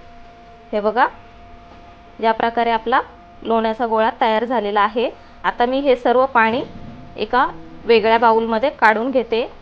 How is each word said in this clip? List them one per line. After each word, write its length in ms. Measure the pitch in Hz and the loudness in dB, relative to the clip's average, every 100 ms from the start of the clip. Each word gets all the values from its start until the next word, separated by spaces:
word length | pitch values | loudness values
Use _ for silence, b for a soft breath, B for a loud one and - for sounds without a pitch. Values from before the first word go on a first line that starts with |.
| - - - - - - - | -20 -20 -20 -20 -20 -20 -8
हे 80 | 214 | -4
बघा, 260 | 208 214 285 - - - - - - - - - - - | -2 0 0 -2 -18 -20 -20 -20 -20 -20 -20 -20 -20 -4
या 120 | 226 | -2
प्रकारे 380 | 226 233 233 233 | 0 -2 -2 -2
आपला 300 | 226 226 262 - - - - | -2 -2 -2 -2 -10 -20 -12
लोण्याचा 440 | - 226 220 220 233 | -2 0 0 -2 -2
गोळा 240 | 220 220 233 | 0 0 0
तयार 240 | 233 220 | 0 0
झालेला 360 | 233 254 202 208 | 0 -2 0 0
आहे. 300 | 202 220 262 B B B | 0 0 -4 B B B
आता 220 | 175 - 240 | -4 0 0
मी 140 | 262 | 0
हे 160 | 285 247 | 2 2
सर्व 280 | 254 240 262 | 2 2 2
पाणी 360 | 240 226 233 - - - - - - | 2 2 0 -6 -12 -16 -16 -16 -10
एका 300 | 208 247 302 - - - | -2 0 0 -4 -16 -8
वेगळ्या 340 | - 226 214 226 | 2 4 4 4
बाउलमध्ये 520 | 233 226 226 220 269 | 4 4 2 0 -2
काढून 400 | 302 220 220 247 | 2 4 4 0
घेते 380 | 254 220 226 285 - | -2 -2 -2 -4 -4